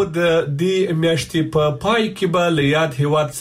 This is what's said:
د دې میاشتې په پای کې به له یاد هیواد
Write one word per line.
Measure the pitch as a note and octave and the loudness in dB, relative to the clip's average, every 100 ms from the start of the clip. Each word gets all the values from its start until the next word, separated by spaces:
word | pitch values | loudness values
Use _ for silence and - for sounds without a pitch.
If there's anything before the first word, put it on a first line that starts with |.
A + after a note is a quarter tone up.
| F#3+ | 2
د | E3 E3+ E3 D3 C#3+ | 0 2 2 0 0
دې | F#3 F#3+ F#3 D#3+ | 0 0 0 0
میاشتې | E3 D#3+ - E3 D#3 D#3 | 0 0 -2 -2 0 0
په | D3+ C3 | 0 0
پای | G3 A#3 A3 - | 0 0 0 -2
کې | F#3+ F3 | 0 2
به | F3 D#3+ | 2 2
له | C#3 | 2
یاد | D3+ D#3+ C3 | 2 0 -2
هیواد | D3 D3+ D3 - | 0 0 0 -2